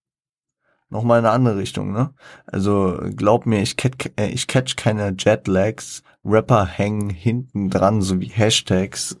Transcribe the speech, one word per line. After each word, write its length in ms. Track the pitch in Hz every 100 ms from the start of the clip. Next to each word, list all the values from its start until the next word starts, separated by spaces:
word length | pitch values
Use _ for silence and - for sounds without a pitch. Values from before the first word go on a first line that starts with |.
| _ _ _ _ _ _ _ _ _
nochmal 320 | 107 117 117
in 60 | 113
eine 80 |
andere 240 | 117 123 101
Richtung, 340 | 98 - 98
ne? 200 | 101 165 - - - -
Also, 520 | - 98 101 95 87 95 -
glaub 300 | 101 117 120
mir, 160 | 107
ich 140 | 95 -
cat-, 360 | 131 - - -
äh, 100 | 107
ich 180 | - -
catch 280 | 131 131 -
keine 380 | 117 107 101 95
Jetlags. 840 | - 107 - 92 101 110 - - - _
Rapper 420 | 101 107 - 117 95
hängen 420 | - 104 107 104
hinten 600 | 87 117 117 127 - 95
dran, 320 | 92 95 107
so 180 | 95 92
wie 80 | 90
Hashtags. 880 | - 107 110 - 92 98 - - -